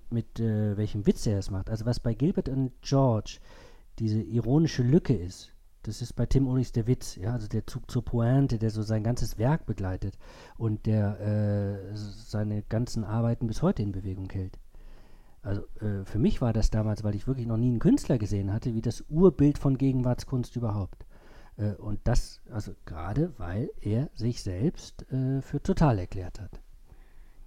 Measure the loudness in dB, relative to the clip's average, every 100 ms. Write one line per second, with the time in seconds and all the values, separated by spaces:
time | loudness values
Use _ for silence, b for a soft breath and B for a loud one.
0 | -4 -4 -4 -2 0 2 0 0 -2 0
1 | 2 2 2 0 -2 -4 -4 -4 -2 -2
2 | -2 0 0 0 -2 0 -2 -4 0 4
3 | 4 2 -2 -12 B B B B B -4
4 | -2 0 0 -2 2 4 4 2 4 4
5 | 4 0 -2 -12 -20 -20 -20 -16 -12 -8
6 | -6 -2 4 4 6 2 0 0 2 0
7 | -2 -6 -4 -4 -2 -4 -4 -8 -4 -4
8 | 0 2 4 4 4 2 0 0 0 0
9 | 2 2 0 2 2 2 -2 -4 -4 -4
10 | -6 -8 B B B B -2 -2 2 2
11 | 2 0 -2 0 2 0 -2 -4 -8 -10
12 | -10 -12 -8 -4 -2 -4 -2 -2 0 -2
13 | -2 0 0 0 -2 2 2 2 -2 -4
14 | -6 -6 -6 -6 -8 -10 -18 b b b
15 | b b b b -4 -4 -6 -6 -4 -4
16 | -2 2 2 4 2 4 2 2 0 0
17 | -2 -2 -2 -2 -2 2 2 4 4 4
18 | 2 0 0 0 0 -2 -2 -2 -2 -4
19 | -2 6 6 8 4 4 2 4 2 2
20 | 2 0 -2 -4 -2 -4 -2 -2 -4 -10
21 | -18 B B B B B -4 -4 -4 -2
22 | 4 4 2 -4 -10 -8 -8 -10 -12 -8
23 | -2 0 0 -2 -6 -4 -4 -4 -2 0
24 | -2 -4 -4 -2 -4 -2 -2 -2 -12 -14
25 | -6 -2 0 -2 -4 -4 0 4 4 4
26 | -2 -8 -8 -10 -12 -14 -18 -20 -20 b
27 | b b b b